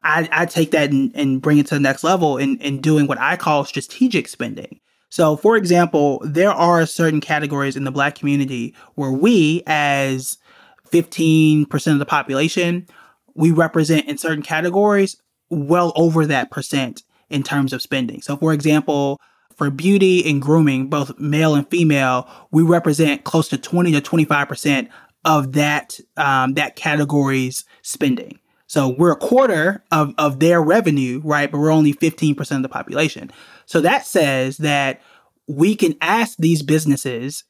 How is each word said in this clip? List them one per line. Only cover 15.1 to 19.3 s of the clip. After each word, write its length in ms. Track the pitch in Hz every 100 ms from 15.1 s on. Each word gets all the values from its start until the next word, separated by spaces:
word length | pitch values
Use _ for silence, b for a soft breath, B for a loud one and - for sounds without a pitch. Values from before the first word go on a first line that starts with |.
| - _ _ _
well 420 | 165 143 175 175 -
over 300 | 165 160 151
that 240 | 139 -
percent 540 | - - 143 127 - _ _ _
in 140 | 143
terms 300 | 139 151 135
of 80 | 127
spending. 400 | - 135 123 -
So, 160 | - 143
for 160 | 160
example, 680 | 156 151 151 139 143 139 143 _